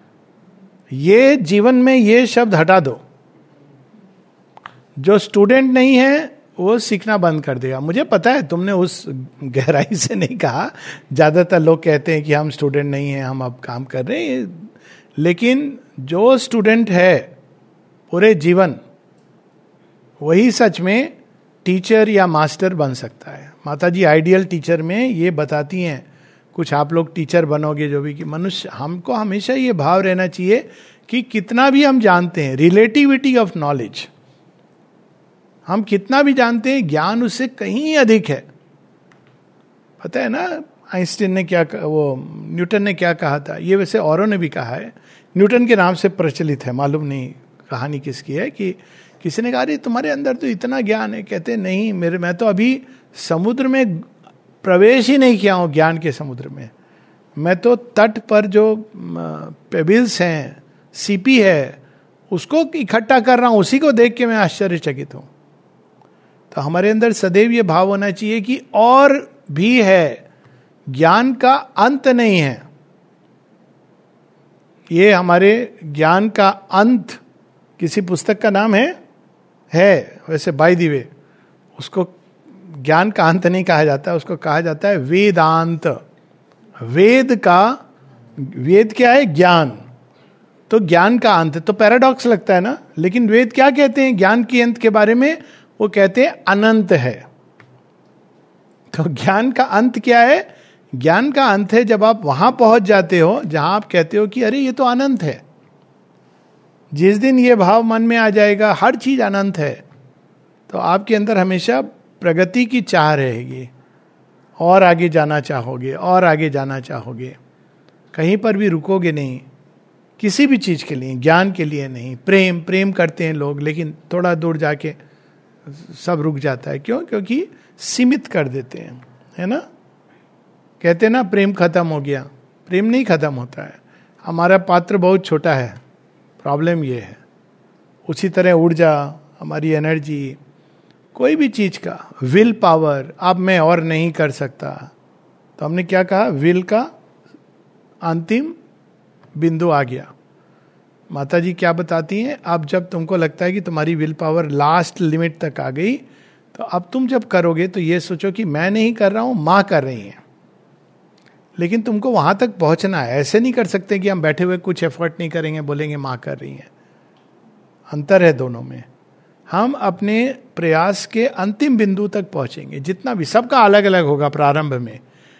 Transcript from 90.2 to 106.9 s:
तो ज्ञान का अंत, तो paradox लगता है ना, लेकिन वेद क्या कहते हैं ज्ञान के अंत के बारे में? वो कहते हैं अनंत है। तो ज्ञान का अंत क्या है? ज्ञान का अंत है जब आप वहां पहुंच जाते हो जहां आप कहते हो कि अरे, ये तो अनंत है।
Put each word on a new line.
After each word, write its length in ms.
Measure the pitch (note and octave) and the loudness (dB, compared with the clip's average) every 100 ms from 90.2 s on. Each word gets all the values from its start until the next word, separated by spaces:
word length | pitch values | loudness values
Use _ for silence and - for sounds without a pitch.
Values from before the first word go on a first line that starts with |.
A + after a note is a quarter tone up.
| _ _ _ _ - | _ _ _ _ -2
तो 100 | A3 | 0
ज्ञान 400 | F#3 E3+ F#3 A#3+ | 2 4 4 4
का 160 | A3+ F#3 | 2 2
अंत, 220 | D#3+ D3 | 0 -4
तो 160 | D#3+ | -4
paradox 540 | G3+ G#3+ B3 C4 C4 A#3+ | 2 4 4 4 2 0
लगता 280 | A3 - F#3 | 0 2 0
है 60 | |
ना, 160 | G3 D4+ - - | 0 -6 -10 -4
लेकिन 320 | F3 G#3+ A3+ | -2 0 2
वेद 240 | A3 B3 | 2 2
क्या 180 | - C4+ | 4 2
कहते 320 | C4+ C#4 A3+ | 4 2 2
हैं 140 | C4+ G#3+ | 0 2
ज्ञान 260 | F#3+ A#3 | 2 2
के 180 | A#3+ B3+ | 2 0
अंत 160 | A#3+ A#3 | 0 2
के 120 | A3+ | 2
बारे 240 | G#3+ G#3+ | 4 2
में? 240 | A#3+ C#4 E4 - - _ - | 4 2 0 -8 -20 _ -6
वो 80 | G#3+ | -2
कहते 360 | G3+ G3 G3 D4 | 2 2 4 0
हैं 180 | - - | 0 0
अनंत 440 | G3 A3 A3 F#3 | 2 4 2 2
है। 360 | F3 B2 A2 - _ _ _ _ _ _ _ _ _ _ _ _ _ _ _ _ - | 2 0 -6 -14 _ _ _ _ _ _ _ _ _ _ _ _ _ _ _ _ -6
तो 60 | D#3+ | -6
ज्ञान 420 | C3+ C3 F#3+ B3+ | -4 0 0 0
का 120 | B3 | 0
अंत 360 | B3+ G3 B3 A#3+ | 0 2 0 0
क्या 200 | A3+ A#3 | 2 4
है? 360 | A#3+ D#4+ - - _ _ _ C3 | 6 4 0 -16 _ _ _ -4
ज्ञान 360 | C3+ F3 C4+ | 2 2 2
का 140 | C#4 C4+ | 2 2
अंत 280 | G3 G3 | 2 2
है 100 | A3 | 2
जब 200 | A3+ A3 | 2 4
आप 220 | G#3+ A3 D#3+ | 2 2 0
वहां 260 | C3 G3 | 2 2
पहुंच 300 | B3+ A3+ A#3 | 4 4 4
जाते 380 | F#3+ G3+ E3 F3+ | 4 2 4 2
हो 220 | D#3+ A#3+ A#3 | 2 2 -2
जहां 260 | D#3 D#3 | -2 0
आप 140 | G3+ G#3 | -2 -2
कहते 260 | F3+ D#3+ G#3 | -2 0 0
हो 100 | G#3+ | -2
कि 160 | B3+ | -2
अरे, 140 | A3+ C4+ | -2 0
ये 140 | C4+ | -2
तो 120 | B3+ | 0
अनंत 400 | B3+ B3 C#4 B3 | 0 0 0 -2
है। 280 | D#3+ B2 - _ _ _ _ _ _ _ _ _ _ _ _ _ - | -4 -8 -12 _ _ _ _ _ _ _ _ _ _ _ _ _ -12